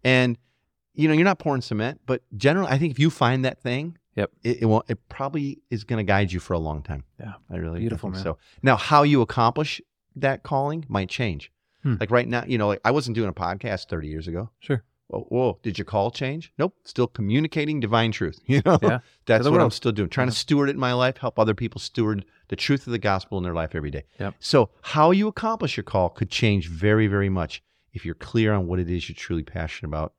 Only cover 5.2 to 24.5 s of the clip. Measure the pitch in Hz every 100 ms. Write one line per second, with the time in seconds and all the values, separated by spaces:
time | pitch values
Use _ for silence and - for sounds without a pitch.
5.2 | 139 151 139 135 _ 113 104 113 98 98
6.2 | 101 90 - 87 80 76 71 71 - _
7.2 | - - _ 85 82 87 113 110 101 92
8.2 | 92 78 _ - 131 113 - 151 147 143
9.2 | 113 - 113 127 156 - _ _ _ 135
10.2 | 135 135 - 139 143 160 139 101 92 -
11.2 | 117 73 - _ _ _ 143 104 104 120
12.2 | 120 120 - 120 104 98 - 143 123 113
13.2 | 104 87 85 98 123 95 - 82 76 78
14.2 | 80 85 117 _ - 131 _ _ _ -
15.2 | - 123 127 - 117 95 95 107 104 -
16.2 | 131 156 - - 170 _ - - 123 -
17.2 | 101 123 156 160 147 151 110 113 113 107
18.2 | 80 - - 135 - 170 - 120 _ _
19.2 | - 113 131 170 139 - 131 104 92 -
20.2 | 127 110 - 143 143 143 127 123 127 131
21.2 | 127 - 110 101 117 - - - 107 101
22.2 | - _ _ 95 - 139 - 117 101 95
23.2 | - 98 90 82 80 85 73 69 - _
24.2 | 98 - -